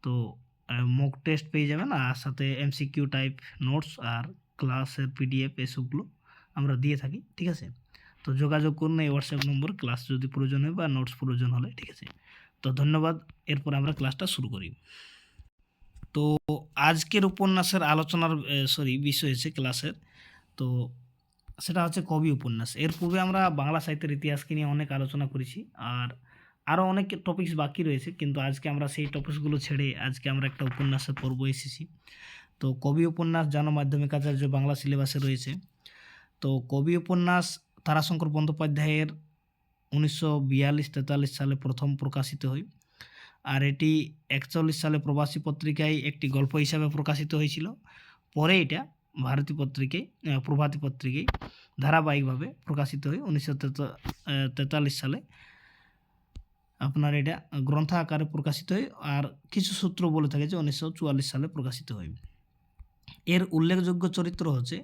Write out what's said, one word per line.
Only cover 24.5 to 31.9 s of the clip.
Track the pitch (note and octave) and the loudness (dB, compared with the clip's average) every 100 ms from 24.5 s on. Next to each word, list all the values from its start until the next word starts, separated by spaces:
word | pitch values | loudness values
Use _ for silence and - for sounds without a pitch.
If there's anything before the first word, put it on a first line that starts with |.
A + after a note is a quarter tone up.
| D3+ | -2
নিয়ে | D3+ | 0
অনেক | C#3+ C#3+ | 0 -2
আলোচনা | C#3 C3+ C#3+ C3+ | -2 -2 -2 -2
করেছি, | C#3 B2 - - - A#2 | -4 -6 -10 -14 -10 -6
আর | A#2+ B2 - _ - - _ - | -4 -4 -8 _ -20 -20 _ 2
আরও | D#3+ F#3 | 4 6
অনেক | F#3+ G3 F#3+ | 2 0 -4
টপিকস | - F3 E3+ D#3 | -4 -2 0 0
বাকি | C#3 - | -2 0
রয়েছে, | D#3+ C3+ D3 | 0 0 -4
কিন্তু | F3 C#3+ C#3+ | -6 -2 0
আজকে | C3+ C3+ D#3 | -2 -2 -4
আমরা | C#3+ C#3+ | -2 -4
সেই | C#3+ D3 | -4 -4
টপিকসগুলো | C#3+ C#3 D3 D3 D3 | -4 -6 -4 0 -2
ছেড়ে | - C#3 C#3 C3+ | -2 -2 -2 -2
আজকে | C3+ C3 C#3 | -6 -4 -2
আমরা | C3+ C3+ | -2 -2
একটা | C3+ C3+ | -2 -4
উপন্যাসের | B2 C#3 C3+ - C#3 | 0 0 0 -2 -4
পর্ব | C3 B2+ C3+ | -2 -2 -2
এসেছি। | C3+ C#3 - D#3+ | -2 -6 -10 -14